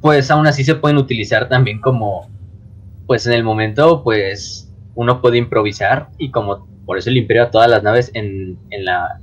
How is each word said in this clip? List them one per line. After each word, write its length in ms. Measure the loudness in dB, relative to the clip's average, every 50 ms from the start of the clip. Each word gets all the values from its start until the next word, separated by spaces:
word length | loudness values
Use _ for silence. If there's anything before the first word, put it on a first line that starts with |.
pues, 300 | 4 4 4 4 2 2
aún 160 | 2 2 4
así 180 | 2 2 2 0
se 100 | 0 0
pueden 200 | 0 2 2 2
utilizar 520 | 2 2 0 -2 -6 -4 -2 0 -2 0 2
también 320 | 2 2 2 2 0 -2
como, 500 | -2 -2 0 0 -2 -4 -6 -8 -10 -16 -20 -20 -20 -20 -20 -20 -20 -20 -20 -20 -20 -20 -20 -20 -4
pues, 200 | -2 -2 -2 0
en 80 | 0 0
el 100 | 0 0
momento, 580 | 0 -2 -2 -2 -2 0 2 4 4 4 4 2
pues, 720 | 0 0 0 0 -2 -6 -8 -12 -14 -16 -16 -18 -20 -20 -20 -20 -18 -8
uno 260 | -4 0 0 0 2
puede 160 | 2 2 2 2
improvisar, 720 | 0 0 -2 -2 -2 -2 -4 -2 0 0 0 -2 -2 -10 -12 -10
y 120 | -10 -6
como 360 | -4 -6 -4 -4 -6 -8 -10 -20 -20 -20 -12
por 100 | -8 -8
eso 140 | -6 -4 0
el 60 | 0 0
Imperio 240 | 0 2 2 2 2
a 60 | 2
todas 180 | 4 4 4 6
las 140 | 4 4 2
naves 280 | 2 2 2 0 0 -6
en, 440 | -10 -8 -8 -8 -8 -10 -10 -12 -14 -16 -14
en 140 | -12 -10 -6
la 320 | -4 -4 -4 -4 -6 -10 -12